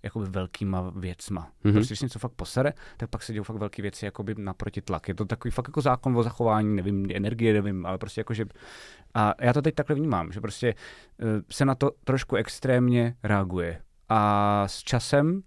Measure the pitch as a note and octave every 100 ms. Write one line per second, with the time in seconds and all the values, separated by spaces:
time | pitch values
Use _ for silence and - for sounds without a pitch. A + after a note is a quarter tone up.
0 | G#2 A2+ G2 F#2+ F#2 - G2 F#2+ F#2 F#2+
1 | F2+ F2 - F#2+ D#2+ _ G#2 G#2 A#2 G#2+
2 | B2+ - B2 - - - C#3 - - -
3 | A2+ - - G#2+ G2+ A2 G#2 - G2+ -
4 | G#2 - G2+ G#2+ G2 F#2 - G2+ - F2+
5 | - F2+ G#2 - A#2+ - B2+ D3 C3+ B2+
6 | C3+ A#2+ A#2 - A#2 G#2+ G#2+ G2+ F#2 G2+
7 | G2 F#2+ G2+ A2+ A2+ G#2+ G2+ F#2+ E2+ F#2
8 | G2 - A2 A2 G#2+ - - - - -
9 | - A#2 G#2+ - A#2+ B2+ D3 D3+ C#3+ C#3+
10 | D#3 G2+ E2 F#2+ G#2+ - B2 G2+ - -
11 | - - A2+ G#2+ - - C#3 C3 C#3 -
12 | - C3 - - A2+ - C3 B2 B2 B2
13 | A#2 A#2+ - G2+ F#2+ F2+ E2+ E2 - _
14 | - A2 G#2 G2+ G2+ G#2 G2+ - - B2
15 | - C#3+ D3+ F#3+